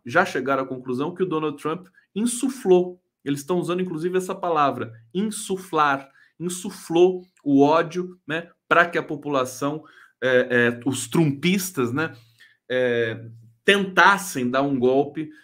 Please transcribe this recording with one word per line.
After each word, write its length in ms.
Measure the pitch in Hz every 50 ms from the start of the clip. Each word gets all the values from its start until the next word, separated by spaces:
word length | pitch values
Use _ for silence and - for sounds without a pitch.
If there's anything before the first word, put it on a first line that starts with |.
| -
já 200 | 117 127 175 185
chegaram 380 | 185 - 139 123 135 135 135 131
à 40 |
conclusão 480 | 135 135 127 127 131 127 127 147 175 175
que 80 | 190 185
o 20 |
Donald 340 | 180 156 156 156 151 143 -
Trump 280 | - 151 165 185 - _ _ _ _ _ -
insuflou. 880 | 196 233 240 240 - 277 269 - - - 190 180 180 180 180 180 - _ _ _ _ -
Eles 160 | 139 143 139
estão 180 | - - 180
usando, 240 | 180 156 165 175 180
inclusive, 360 | 185 180 165 156 170 180 185
essa 180 | 185 185 196 185
palavra, 580 | - 185 175 165 151 143 135 123 117 107 - - - - _ -
insuflar, 960 | 185 220 220 208 - - - 190 185 185 - 160 156 151 143 139 139 139 - _ _ _ _ _ -
insuflou 840 | 165 180 180 - - 202 - - - - 165 170 180 185 185 180 - _ _ _ -
o 180 | 143 139 139
ódio, 580 | 143 147 160 165 165 156 170 180 180 180 - - _
né, 240 | 143 156 165 175 - _ _ _
pra 180 | - 160 170 175
que 140 | 170 165 160
a 40 | 143
população, 800 | - 156 143 143 147 143 131 127 120 - - 143 143 151 156 - - _ - - _ _ _
é, 260 | 123 131 127 123 123 -
é, 280 | 123 120 120 117 120 120 -
os 220 | 143 120 - -
trumpistas, 840 | - - 170 160 143 139 - - 180 190 196 - - - 139 123 113
né, 220 | 123 151 160 160 - - _ _ _ _ - _ _ _ _ -
é, 560 | 127 127 127 123 120 120 117 113 110 113 117 117 - - - - _ _ _
tentassem 840 | 196 202 202 190 185 - - 175 196 196 190 - - - 135 123
dar 140 | 123 127 135
um 160 | 143 143 139
golpe, 540 | 123 123 127 131 139 143 143 - 160 151 151 - -